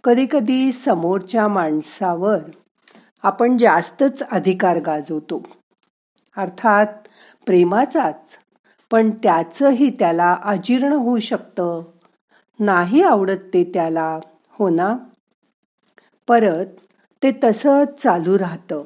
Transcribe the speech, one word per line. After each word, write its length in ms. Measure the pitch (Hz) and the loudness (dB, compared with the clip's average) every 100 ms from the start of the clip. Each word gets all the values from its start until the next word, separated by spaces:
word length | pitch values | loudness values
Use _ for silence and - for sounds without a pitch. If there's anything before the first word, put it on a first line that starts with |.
कधीकधी 680 | 254 240 269 294 214 262 262 | 2 2 2 0 0 0 0
समोरच्या 760 | 247 277 180 170 190 185 233 214 | -2 -2 -2 0 -2 -2 -2 0
माणसावर 920 | 196 160 151 147 - 185 170 196 196 151 - _ _ _ - _ _ | 0 -2 -4 -6 -6 -4 -2 -2 -2 -6 -20 _ _ _ -20 _ _
आपण 340 | 202 196 240 247 | -4 0 0 4
जास्तच 640 | 226 165 170 - 277 - | 4 2 -2 -2 -2 -2
अधिकार 560 | - 196 165 185 190 170 | -6 -2 -2 0 0 0
गाजवतो, 640 | 156 151 147 156 - 170 - _ _ _ _ _ _ _ _ 208 | -2 -6 -6 -10 -8 -12 -12 _ _ _ _ _ _ _ _ -10
अर्थात 500 | 185 185 233 254 311 - - _ - _ - | -10 -2 2 2 2 -4 -20 _ -20 _ 0
प्रेमाचाच, 920 | 180 175 202 277 320 180 - - - _ _ _ _ _ | 2 4 2 0 0 -2 -6 -20 -20 _ _ _ _ _
पण 180 | 226 220 | 2 2
त्याचंही 800 | 214 214 165 170 - 277 247 277 | 0 0 0 -2 0 0 4 0
त्याला 480 | - 170 165 175 180 | 2 0 2 0 0
अजीर्ण 500 | 208 190 185 247 285 | -2 -4 -2 0 0
होऊ 260 | 294 240 240 | 0 0 -2
शकतं, 600 | 214 233 - - 175 170 170 _ _ _ _ _ _ - | -4 -8 -8 -6 -4 -6 -12 _ _ _ _ _ _ -4
नाही 420 | 208 180 175 269 | 0 0 2 2
आवडत 380 | 381 220 190 190 - | 4 2 0 -4 -2
ते 100 | 180 175 | -2 0
त्याला, 460 | 180 165 165 160 160 - _ _ | -2 -2 -2 -4 -6 -12 _ _
हो 200 | - 196 | -4 -2
ना? 280 | 170 190 247 - _ _ _ _ _ _ _ _ _ _ _ - | 0 -2 -4 -10 _ _ _ _ _ _ _ _ _ _ _ 2
परत 380 | 233 214 160 185 - _ _ _ _ | 4 4 0 -6 -12 _ _ _ _
ते 80 | 269 - | -2 2
तसंच 580 | 240 220 285 277 285 285 | 0 2 2 4 2 -2
चालू 380 | 254 185 165 190 | 0 0 0 0
राहतं. 440 | 180 165 - 151 | -2 -10 -10 -10